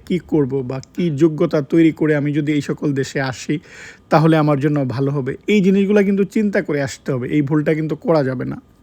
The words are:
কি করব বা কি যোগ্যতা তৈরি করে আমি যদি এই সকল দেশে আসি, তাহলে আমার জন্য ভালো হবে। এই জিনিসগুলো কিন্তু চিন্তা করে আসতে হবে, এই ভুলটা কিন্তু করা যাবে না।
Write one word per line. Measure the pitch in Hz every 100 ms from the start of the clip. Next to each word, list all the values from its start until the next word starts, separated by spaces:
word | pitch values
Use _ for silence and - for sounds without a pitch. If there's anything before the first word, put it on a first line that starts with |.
| -
কি | 180
করব | - 160 131 139
বা | 127 131 -
কি | - 175
যোগ্যতা | 139 165 151 170 156
তৈরি | 139 165 160
করে | - 156 147
আমি | 147
যদি | 147 151
এই | 147
সকল | - 143 156
দেশে | 135 131 147
আসি, | 135 - - 147 - - - - -
তাহলে | 156 160 160
আমার | 151 143
জন্য | 147 147 131
ভালো | 117 135
হবে। | 143 127 - -
এই | 208
জিনিসগুলো | 190 196 196 208
কিন্তু | 196 196
চিন্তা | 196 226 208 202
করে | 170 147
আসতে | 139 - -
হবে, | 131 123
এই | 151
ভুলটা | 139 156 151
কিন্তু | 156 156 156
করা | 240 160
যাবে | 131 127
না। | 131 139 - _